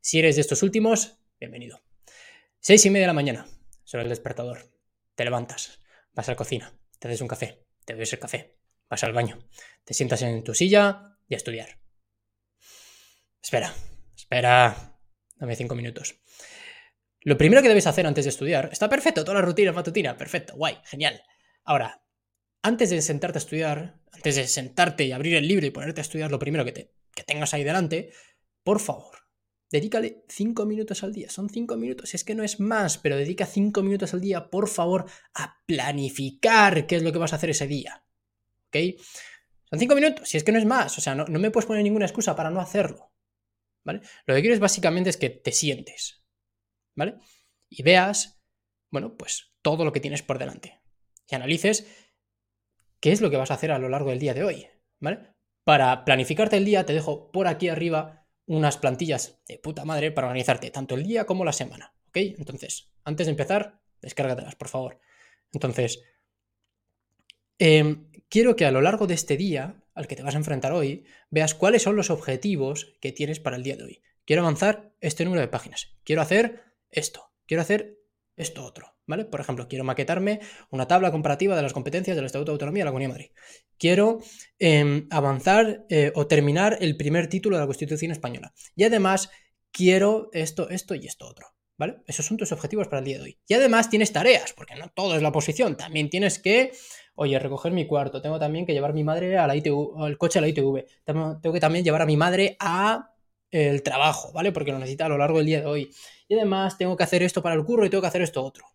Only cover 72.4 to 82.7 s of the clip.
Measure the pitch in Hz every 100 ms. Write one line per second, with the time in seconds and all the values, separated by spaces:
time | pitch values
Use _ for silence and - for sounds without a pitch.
72.4 | 202 180 135 147 - _ 135 123 147 156
73.4 | 151 127 127 135 - - _ _ - 156
74.4 | 170 151 190 208 - _ 156 - 170 180
75.4 | 120 117 - - - - - 151 156 196
76.4 | 233 - _ _ _ - 151 - - _
77.4 | _ 165 165 208 214 - _ _ _ _
78.4 | 160 - 127 - - _ - 156 - 147
79.4 | - 127 123 131 131 127 143 170 196 208
80.4 | - - - 135 127 180 185 156 151 143
81.4 | 190 180 143 135 127 165 185 175 135 135
82.4 | 151 147 147